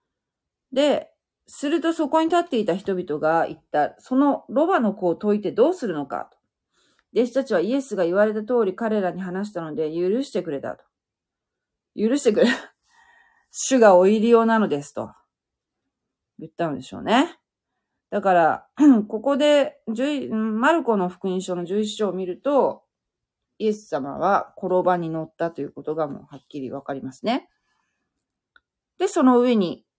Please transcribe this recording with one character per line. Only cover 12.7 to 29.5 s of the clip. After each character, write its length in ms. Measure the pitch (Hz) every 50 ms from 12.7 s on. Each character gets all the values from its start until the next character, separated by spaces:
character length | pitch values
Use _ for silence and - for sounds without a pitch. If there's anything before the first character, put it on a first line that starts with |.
| _ _ _ _ _ _ _ _ _ _ _ _ _ _ _ _
主 260 | - - - - 269 254
が 180 | 226 208 185
お 120 | 180 185 196
入 140 | 220 220
り 80 | 208 233
用 180 | 233 226 226 226
な 100 | 226 220
の 100 | 208 165
で 140 | 143 143
す 100 | 143 -
と。 220 | - - 113 104 - _ _ _ _ _ _ _ _ _ _ _ _ _ _ _ _ _ _ _ _ _ _ _ _ -
言 100 | 156 156
っ 20 |
た 160 | - - 170 160
の 100 | 143 -
で 40 |
し 100 | - - -
ょ 40 | -
う 40 | -
ね。 360 | 170 214 254 320 339 - _ _ _ _ _ _ _ _ _ _ _ _ _ _ _
だ 120 | - 208
か 120 | - 196 180
ら、 340 | 175 165 151 123 - - _ _
<clears throat> 320 | - 294 294 254 214 208 -
こ 140 | 226 208
こ 160 | 214 277 285 254
で、 440 | 294 294 294 285 269 - - _ _ - 220
十 200 | 208 262 294 302
一、 140 | 269 - 120
マ 440 | 233 220 220 220 214 220 240 302 339
ル 100 | 330 262
コ 140 | 240 220 196
の 120 | 180 180
福 200 | 180 - - 190
音 120 | 180 190
書 140 | 185 185 180
の 80 | 175 175
十 180 | 165 196 214
一 80 | 214 214
章 200 | 208 - 214 190
を 20 |
見 140 | 175 185 190
る 160 | 175 175 -
と、 420 | _ 277 294 262 202 139 110 - _ _ _ _ _ _ _ _ _ _ _ _ _ _ _ _
イ 80 | 214 220
エ 60 | 208
ス 140 | 208 - -
様 300 | 160 143 131 139 139 135
は 360 | 156 185 202 - - - _ -
転 240 | - - 180 185
ば 160 | 175 180 180 175
に 140 | 170 160
乗 140 | 160 160 156
っ 80 | 156 _
た 180 | _ 165 165
と 100 | 165 -
い 40 | 139
う 60 | -
こ 120 | - 139 139
と 100 | 147 156
が 140 | 160 156 143
も 140 | - -
う 40 | -
は 120 | - - 131
っ 100 | - _
き 120 | - 147
り 120 | 131 117
わ 100 | 131 139
か 120 | - - 139
り 100 | 135 131
ま 100 | 131 131
す 120 | - -
ね。 240 | 208 240 330 349 _ _ _ _ _ _ _ _ _ _ _ _ _ _ _ _ _ _ _ _ _ _ _ _ _ _ _ _ _ _ _
で、 100 | 349 392
そ 140 | - 349 269
の 160 | 262 254 240
上 160 | 247 254